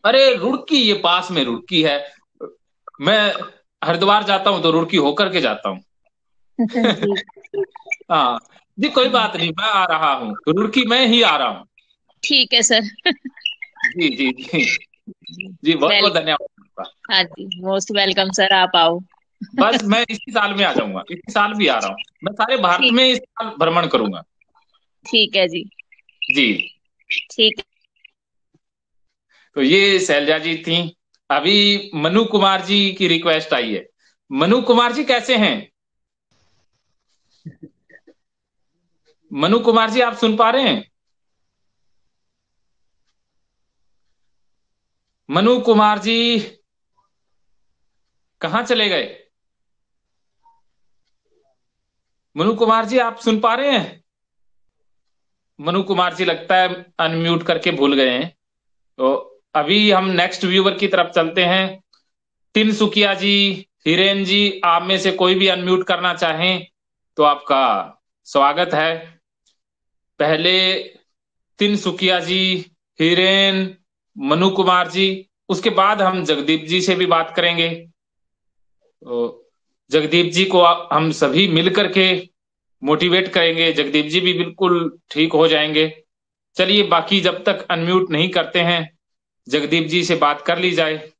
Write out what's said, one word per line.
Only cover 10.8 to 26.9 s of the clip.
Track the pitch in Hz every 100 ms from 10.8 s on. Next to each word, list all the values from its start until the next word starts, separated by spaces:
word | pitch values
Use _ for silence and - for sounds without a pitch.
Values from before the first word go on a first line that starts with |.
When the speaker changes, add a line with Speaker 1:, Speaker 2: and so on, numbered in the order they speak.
| 226
Speaker 1:
में | 247 254
ही | 240
आ | 214 147
रहा | 123
हूँ। | 101 - _ _ _ _ _
Speaker 2:
ठीक | - 277 247
है | 240
सर। | 226 226
Speaker 1:
जी, | 208 - 359 269 269 - - - - - - 175 156
जी, | 120 131
जी। | 127 - 165 120 - - _ - - - 175 190 -
जी, | 147
बहुत, | 160 151
बहुत | 202
Speaker 2:
वेलकम। | 202 165
Speaker 1:
धन्यवाद | 160 147 - _
आपका। | _ - - _ -
Speaker 2:
हाँ | 190
जी, | 175 - 196 180
most | 185 196 190 202
welcome | 190 190 190
सर, | 190 190
आप | 190 185 175
आओ। | 165 170 185 _ _ _ -
Speaker 1:
बस | - 208 240
मैं | 208 220 233
इसी | 220 -
साल | 220 202
में | 202
आ | 185
जाऊंगा, | - 104 95 -
इसी | 175 -
साल | 208 208
भी | 214 170
आ | 117
रहा | 98
हूँ, | 98 - _
मैं | 185
सारे | 208 226 262
भारत | 180 180
Speaker 2:
ठीक। | 262
Speaker 1:
में | 240
इस | 262 254
साल | - - 220 190
भ्रमण | 165 170 165
करूंगा। | 127 107 87 - _ _ _ _ _ _ _ -
Speaker 2:
ठीक | 233 208 190
है | 180
जी। | 170 202 _ _ _ _ _ -
Speaker 1:
जी। | 139 123 101 - _ _